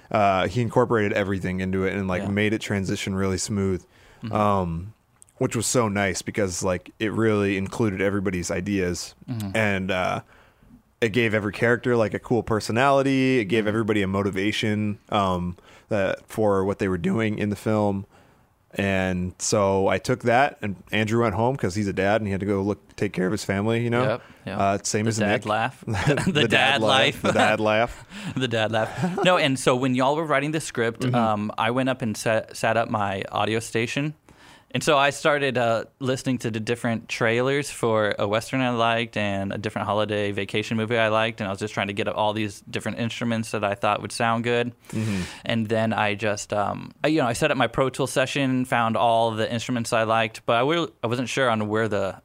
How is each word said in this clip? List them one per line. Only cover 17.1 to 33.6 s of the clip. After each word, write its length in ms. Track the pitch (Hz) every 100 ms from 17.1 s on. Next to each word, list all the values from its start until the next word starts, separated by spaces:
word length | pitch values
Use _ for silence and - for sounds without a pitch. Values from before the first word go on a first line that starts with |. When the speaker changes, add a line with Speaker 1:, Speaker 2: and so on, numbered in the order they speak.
| 113 110 104
Speaker 1:
in 100 | 104
the 60 | 101
film. 480 | 113 107 104 98 - - _ _ _ _ _
And 600 | - 98 95 92 90 90 -
so 480 | - 110 98 98 95
I 100 | 95
took 240 | - 127
that, 340 | 117 120 143 -
and 140 | 104 90 -
Andrew 300 | 104 107 117
went 120 | 117
home 220 | 95 120 135
'cause 180 | 101
he's 140 | 101 98
a 40 |
dad 300 | 92 98 110
and 40 | 104
he 60 |
had 80 | 95
to 60 | 101
go 160 | 98
look, 340 | 101 98 - -
take 160 | 104
care 140 | - -
of 60 |
his 120 | 104
family, 380 | - 98 110 117
you 80 | 120
know? 120 | 120
Speaker 2:
Yep, 200 | 107 123 - - -
yep. 120 | 95
Speaker 1:
Uh, 200 | 98 98
same 220 | - 107
Speaker 2:
The 40 | 113
Speaker 1:
as 80 | 110
Speaker 2:
dad 100 | 104 104
Speaker 1:
Nick. 60 | 110
Speaker 2:
laugh. 380 | 107 123 -
Speaker 1:
<laughs> 20 | -
The 460 | 98 - 143 196
Speaker 2:
The 80 | 147
Speaker 1:
dad 80 | 143
Speaker 2:
dad 320 | 131 131 135
Speaker 1:
laugh. 60 | 107 131
Speaker 2:
life. 240 | 139 -
Speaker 1:
The 100 | -
dad 280 | 110 107 107
laugh. 440 | 107 107 117 - - 196
Speaker 2:
<laughs> 160 | 196 131
The 120 | 127
dad 240 | 113 107
laugh. 460 | 110 110 - 175 190
No, 120 | 180 175
and 220 | 147 127
so 180 | 151 127
when 180 | 131
y'all 220 | 127 131 151
were 80 |
writing 280 | 156 139 147
the 80 | 156
script, 420 | - 127 113 -
Speaker 1:
Mm-hmm. 120 | 131
Speaker 2:
um, 380 | 120 110 104 107 -
I 120 | 110
went 200 | 127 131
up 100 | 131
and 160 | 113 104
set, 400 | 120 110 - -
set 220 | 117 113
up 100 | 113
my 360 | 110 98 98 -
audio 300 | 104 104 113